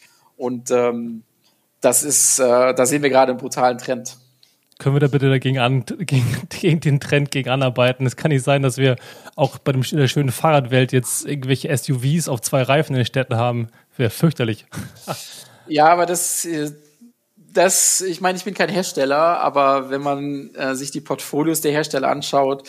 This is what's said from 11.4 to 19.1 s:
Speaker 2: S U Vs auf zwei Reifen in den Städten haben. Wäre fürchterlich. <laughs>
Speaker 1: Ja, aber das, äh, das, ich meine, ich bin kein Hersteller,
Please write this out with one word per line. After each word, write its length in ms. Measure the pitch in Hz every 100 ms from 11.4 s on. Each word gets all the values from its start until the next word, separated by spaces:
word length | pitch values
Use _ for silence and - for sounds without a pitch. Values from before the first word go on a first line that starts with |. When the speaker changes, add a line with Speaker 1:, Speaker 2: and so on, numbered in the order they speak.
| 127 135 160
Speaker 2:
S 220 | 147 -
U 100 | 127
Vs 300 | 131 165 156
auf 100 | 123
zwei 200 | - 143
Reifen 300 | 127 143 -
in 60 | 131
den 60 | 117
Städten 300 | 135 127 117
haben. 320 | 120 120 113 _ _ -
Wäre 120 | 117
fürchterlich. 560 | - 165 - 117 107 _ - - - -
<laughs> 600 | - - - - - -
Speaker 1:
Ja, 200 | 151 156
aber 180 | 175 175
das, 400 | 175 - - 170
äh, 260 | 160 151 147 _ _ - _ _ _
das, 640 | 147 - 180 - - -
ich 220 | 190 165
meine, 160 | 185 185
ich 80 | 214
bin 80 |
kein 160 | - 170
Hersteller, 720 | 180 190 - 135